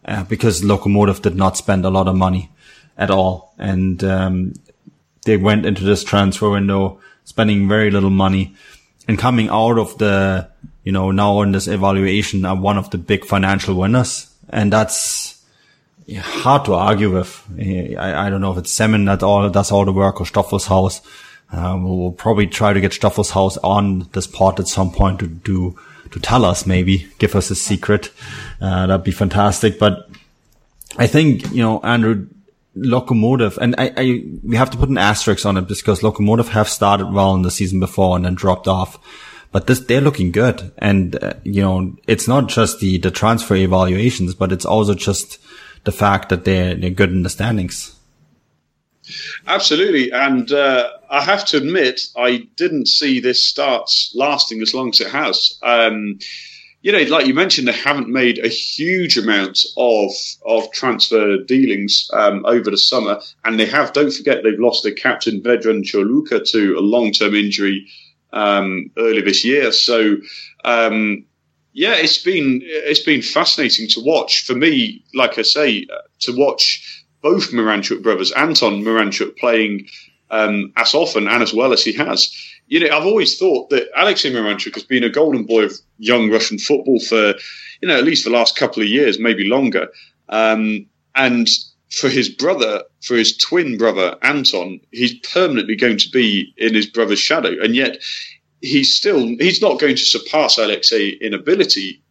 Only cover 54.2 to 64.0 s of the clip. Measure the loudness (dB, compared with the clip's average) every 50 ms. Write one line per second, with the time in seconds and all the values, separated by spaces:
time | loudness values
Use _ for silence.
54.2 | -2 -2 0 0 -2 -2 -2 -4 -4 -4 -4 -4 -4 -2 -2 -2 -2 -2 -4 -4
55.2 | -4 -2 -2 -2 -2 -2 -4 -2 -2 0 2 4 2 2 0 -2 -6 -8 -8 -10
56.2 | -14 -16 -16 -16 -18 -20 -20 -20 -20 -20 _ _ _ 2 2 2 2 2 2 2
57.2 | 2 2 2 2 2 0 0 0 0 -2 -2 -2 -2 -2 -2 -2 -2 -2 0 2
58.2 | 2 2 2 0 -2 -4 -4 -4 -8 -8 -8 -6 -4 -2 -2 -2 0 0 0 0
59.2 | 2 2 0 0 0 -2 0 -2 -2 -2 0 0 2 2 4 2 2 -2 -4 -8
60.2 | -10 -12 -12 _ _ 0 0 0 0 -4 -8 -4 -4 -2 0 0 0 2 2 2
61.2 | 2 2 0 0 0 0 2 2 4 2 2 -2 -2 0 0 -2 -2 -2 -2 2
62.2 | 2 2 2 0 0 2 2 2 2 0 0 2 2 2 2 0 -2 -2 -4 -6
63.2 | -6 -18 -20 _ -6 -4 0 0 0 0 0 -2 -2 0 0 0